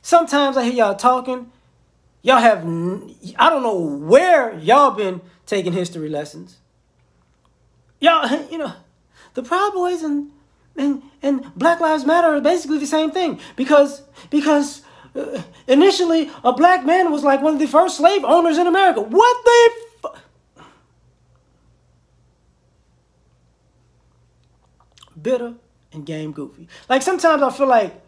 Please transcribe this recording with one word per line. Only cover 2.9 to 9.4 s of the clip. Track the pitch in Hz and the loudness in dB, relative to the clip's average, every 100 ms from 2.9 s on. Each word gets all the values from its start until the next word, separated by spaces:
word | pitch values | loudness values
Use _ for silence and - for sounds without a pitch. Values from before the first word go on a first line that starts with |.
| 202 - - - - | -8 -14 -20 -18 0
I | 277 | 0
don't | 311 | 2
know | 247 196 | -2 -4
where | 165 143 156 247 359 330 233 175 | -4 -8 4 4 6 2 2 -6
y'all | 160 254 285 | 2 4 4
been | 202 196 180 - _ - | 0 -8 -8 -16 _ -8
taking | 208 180 | -6 -4
history | 180 175 170 151 | -6 -6 -10 -8
lessons. | 147 156 160 180 _ _ _ _ _ _ _ _ _ _ _ _ _ _ _ | -8 -10 -16 -20 _ _ _ _ _ _ _ _ _ _ _ _ _ _ _
Y'all, | 302 330 269 277 294 | 2 2 0 -4 -6
<laughs> | |
you | 320 | -10
know, | 277 - _ _ _ _ _ | -10 -12 _ _ _ _ _
the | - | -12